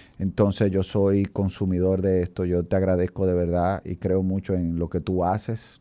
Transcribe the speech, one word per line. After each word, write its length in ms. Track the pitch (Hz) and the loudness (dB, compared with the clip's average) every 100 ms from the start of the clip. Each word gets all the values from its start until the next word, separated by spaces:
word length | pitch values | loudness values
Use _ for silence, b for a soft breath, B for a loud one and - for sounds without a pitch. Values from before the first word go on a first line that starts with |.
| B - | B -6
Entonces, 520 | - 170 101 95 101 | -4 2 2 2 2
yo 120 | 95 | 2
soy 420 | 92 104 98 101 | 0 2 2 2
consumidor 800 | 98 - 95 - 95 90 92 95 | 0 -2 -4 -2 -2 0 2 2
de 200 | 95 92 | 2 2
esto. 220 | 87 - | 0 -2
Yo 200 | 90 87 | -2 0
te 120 | 82 95 | 0 0
agradezco 500 | 95 90 90 - 95 | 2 2 0 0 0
de 80 | |
verdad 480 | 87 87 87 87 98 | 2 0 0 0 -2
y 120 | - 90 | -6 -6
creo 260 | 95 92 | -2 0
mucho 320 | 95 95 92 | 0 -2 -2
en 240 | 92 85 82 | -2 -2 -2
lo 100 | 85 | -2
que 120 | 87 | -4
tú 240 | 78 92 | -2 0
haces. 560 | 87 104 - 113 - - | 0 -2 -4 -10 -12 -20